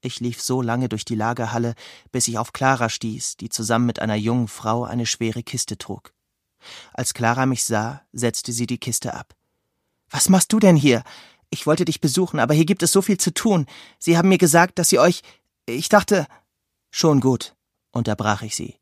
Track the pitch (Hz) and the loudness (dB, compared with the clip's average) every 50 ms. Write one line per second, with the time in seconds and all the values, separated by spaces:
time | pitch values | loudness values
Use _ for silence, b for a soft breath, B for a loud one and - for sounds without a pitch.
0 | _ 131 - - 117 123 117 - - - 131 127 127 117 117 123 131 120 110 107 | _ -10 -10 -6 -6 -6 -6 -6 -6 -4 -2 -2 -2 -2 -2 -2 -2 -2 -4 -6
1 | - - 120 107 107 113 120 120 120 110 113 120 117 117 117 B B B B B | -6 -6 -4 -2 -2 -2 -2 -2 -4 -4 -2 -2 -2 -2 -4 B B B B B
2 | B B - 131 120 - 117 110 117 - _ - 139 131 135 123 120 113 - - | B B -4 -4 -4 -2 -2 -4 -6 -6 _ -2 0 0 2 2 0 -4 -4 -4
3 | - 113 107 120 - - - _ - 113 - - 113 107 117 113 123 120 - - | -8 -8 -8 -6 -8 -10 -10 _ -12 -10 -6 -6 -2 0 2 2 2 0 0 -2
4 | - 110 107 107 107 113 117 127 120 107 - - - 110 110 117 120 110 - 120 | -2 -2 -2 -2 0 0 0 0 -2 -4 -6 -8 -4 -2 -2 -2 -2 -4 -4 -4
5 | 117 113 - - 120 113 110 120 113 - - 120 - - 110 - - - 101 - | -4 -4 -4 -4 -4 -4 -4 -6 -10 -10 -8 -8 -8 -8 -8 -12 -10 -14 -14 -14
6 | _ - _ _ _ _ _ _ _ _ _ B B B B B B B B - | _ -20 _ _ _ _ _ _ _ _ _ B B B B B B B B -8
7 | 127 - - - 120 113 120 123 131 131 131 120 - - 113 107 107 113 139 139 | -6 -6 -4 0 0 0 2 2 2 0 0 -2 -2 -2 -2 -2 -2 -4 -8 -12
8 | _ _ _ 120 117 117 113 - - - 120 117 120 117 123 120 - - 113 - | _ _ _ -4 -2 -2 -2 -2 -8 -8 -6 -6 -4 -4 -4 -6 -6 -4 -6 -4
9 | - 123 117 - - _ _ _ _ _ _ _ _ _ _ _ _ _ _ _ | -6 -6 -10 -10 -14 _ _ _ _ _ _ _ _ _ _ _ _ _ _ _
10 | _ _ - 139 - - 185 185 - - - 220 214 196 175 151 131 143 123 113 | _ _ -4 -2 2 4 4 4 4 2 2 4 6 6 6 8 6 4 4 4
11 | - B B B B B B B B B - - - - 151 165 180 160 160 - | 0 B B B B B B B B B -12 -8 0 0 0 0 0 -2 -4 -2
12 | - 156 127 - 185 175 - 151 117 120 151 151 165 156 202 - - 165 - 196 | -2 -2 0 0 -2 0 0 -2 0 2 4 2 4 2 2 0 0 2 2 2
13 | 185 - 208 180 - - 160 - - 233 208 175 147 B B B B B B B | 2 2 0 0 0 -2 -2 0 0 2 2 2 0 B B B B B B B
14 | - - 165 170 170 190 190 180 185 165 139 170 170 185 _ - 170 - - - | 0 2 2 4 6 4 4 4 4 4 6 6 4 4 _ -2 0 2 4 6
15 | 123 170 180 - b b b b b b _ _ _ - 117 131 165 - - 208 | 6 4 4 0 b b b b b b _ _ _ -8 -8 -6 -4 2 2 2
16 | 190 - 208 190 147 - b b b b _ _ _ _ _ _ _ _ _ - | 4 4 0 0 0 -4 b b b b _ _ _ _ _ _ _ _ _ 0
17 | - 165 151 139 123 131 131 117 - - _ _ _ _ _ _ _ _ _ 123 | 2 4 4 4 4 2 0 0 -2 -8 _ _ _ _ _ _ _ _ _ -4
18 | 117 113 107 - 107 104 104 101 - 107 - - - - - _ | -2 -2 -2 -2 0 0 0 -2 -2 -10 -10 -10 -10 -10 -14 _